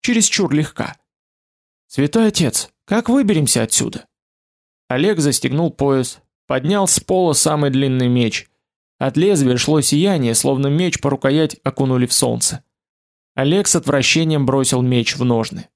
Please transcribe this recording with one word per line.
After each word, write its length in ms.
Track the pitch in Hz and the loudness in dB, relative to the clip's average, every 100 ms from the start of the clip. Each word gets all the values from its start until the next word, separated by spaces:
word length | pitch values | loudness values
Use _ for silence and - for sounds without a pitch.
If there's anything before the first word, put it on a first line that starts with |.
Чересчур 500 | - 240 208 - 175 | 0 0 0 0 0
легка. 440 | 147 151 - - - _ _ _ _ _ _ _ _ _ | 0 -2 -6 -10 -12 _ _ _ _ _ _ _ _ _
«Святой 400 | - 143 226 220 | -2 0 2 2
отец, 420 | - 143 - - _ | 2 0 -2 -6 _
как 240 | _ 214 233 | _ -2 2
выберемся 540 | 262 214 160 139 - | 2 2 2 2 0
отсюда?» 440 | 113 - 117 - - _ _ _ _ _ _ _ _ | 0 -2 -4 -8 -18 _ _ _ _ _ _ _ _
Олег 320 | 127 180 185 | -2 0 2
застегнул 500 | 143 - 131 139 170 | 0 0 -2 -2 -2
пояс, 500 | - 139 135 127 - _ _ _ | 0 0 0 -2 -8 _ _ _
поднял 400 | 131 139 202 196 | -4 0 0 0
с 100 | - | -2
пола 340 | - 185 180 | 0 0 2
самый 380 | 143 156 151 147 | 2 0 2 0
длинный 380 | 131 139 127 123 | 0 0 0 2
меч. 400 | 123 117 - - _ _ _ _ _ | 2 0 -2 -12 _ _ _ _ _
От 180 | 135 139 | -2 0
лезвия 400 | 185 185 135 123 | 2 2 2 0
шло 240 | - 151 | 2 0
сияние, 520 | 131 147 190 180 117 | 2 2 2 0 0
словно 320 | 117 - 135 139 | 0 0 0 0
меч 340 | 147 180 - | 0 0 -2
по 100 | 143 | -4
рукоять 460 | 135 135 147 156 - | -4 -2 0 -2 -2
окунули 440 | - - 135 127 123 | -8 -2 0 0 0
в 60 | |
солнце. 520 | - 127 117 - - _ _ _ _ _ _ _ - | 0 0 -2 -4 -6 _ _ _ _ _ _ _ -2
Олег 320 | 135 185 202 | 0 2 2
с 80 | 170 | -2
отвращением 680 | 135 143 127 160 165 151 131 | 0 0 2 2 2 0 2
бросил 360 | 135 131 127 | 0 0 0
меч 320 | 127 123 113 | 2 0 0
в 100 | - | -2
ножны. 440 | 123 117 107 98 107 | 0 0 -2 -8 -16